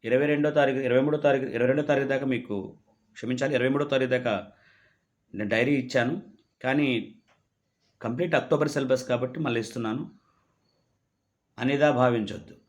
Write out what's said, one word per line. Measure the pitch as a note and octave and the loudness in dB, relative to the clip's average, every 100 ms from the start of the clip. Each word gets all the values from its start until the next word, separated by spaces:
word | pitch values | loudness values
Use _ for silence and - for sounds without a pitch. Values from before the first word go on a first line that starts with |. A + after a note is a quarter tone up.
ఇరవై | A2+ B2+ D3 | 2 0 2
రెండో | D3 D3+ D3 | 0 2 2
తారీఖు, | C#3 C3 C3 | 2 0 2
ఇరవై | B2+ C#3+ | 2 2
మూడో | D3 D3 | 2 2
తారీఖు, | C3+ C3+ A#2 | 2 0 0
ఇరవై | B2 | 2
రెండో | C#3 D3 | 2 2
తారీఖు | C#3+ C3+ | 0 2
దాకా | C3+ C3+ | -2 0
మీకు, | A#2+ - G2+ - - _ _ _ - | -2 -2 -8 -8 -16 _ _ _ -12
క్షమించాలి, | A2+ B2+ C3+ C3+ | -6 -4 0 0
ఇరవై | B2+ | 0
మూడో | C#3+ D3 | 0 0
తారీఖు | C3+ B2+ | 0 0
దాకా | B2+ A#2+ G2 - _ _ _ _ _ _ _ _ | 0 0 -4 -6 _ _ _ _ _ _ _ _
నేను | - G#2 | -8 -2
డైరీ | A2 B2 C#3+ | 2 2 0
ఇచ్చాను, | A#2+ C3 A#2+ F3+ - - _ _ | 0 0 0 -2 -8 -20 _ _
కానీ | B2+ C#3+ C#3 A#2 G2+ - _ _ _ _ _ _ _ _ A#2 | -2 0 2 0 -4 -16 _ _ _ _ _ _ _ _ -6
కంప్లీట్ | B2 E3+ D3+ | -4 0 0
అక్టోబర్ | - D3 D3 D3 | 2 0 2 0
సిలబస్ | C3 B2+ - | 0 0 0
కాబట్టి | B2 B2+ B2+ C#3 | -2 -2 -4 -2
మళ్ళీ | A#2 G#2+ | -2 -4
ఇస్తున్నాను, | - A2+ A#2+ D#3+ - _ _ _ _ _ _ _ _ _ _ _ _ _ - | -6 -4 -4 -8 -14 _ _ _ _ _ _ _ _ _ _ _ _ _ -4
అనేదా | B2 C#3+ D3 B2+ | -2 4 4 4
భావించొద్దు. | B2+ A#2+ G2+ - - - | 2 2 -4 -8 -14 -20